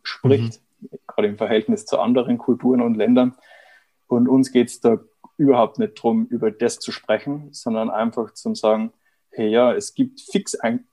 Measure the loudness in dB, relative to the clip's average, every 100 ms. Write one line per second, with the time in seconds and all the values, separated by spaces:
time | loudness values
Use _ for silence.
0 | -14 -4 2 2 0 -8 _ _ -20 -20
1 | -8 -2 -2 -2 -2 0 0 -4 -2 -2
2 | 2 0 0 -2 -2 0 2 2 0 0
3 | 2 4 2 -2 _ -20 _ _ _ _
4 | _ 0 4 2 2 2 0 0 0 0
5 | -4 _ _ 0 2 4 2 0 -6 -2
6 | -2 0 -2 -2 -4 -2 -4 -4 -10 -8
7 | -2 -2 -2 -10 -12 -12 -6 -4 -4 -2
8 | -4 -4 -8 -8 -8 -2 0 0 -4 -10
9 | _ _ _ -6 0 2 2 0 -4 -4
10 | -4 -6 -6 -6 -4 -6 -4 -4 -8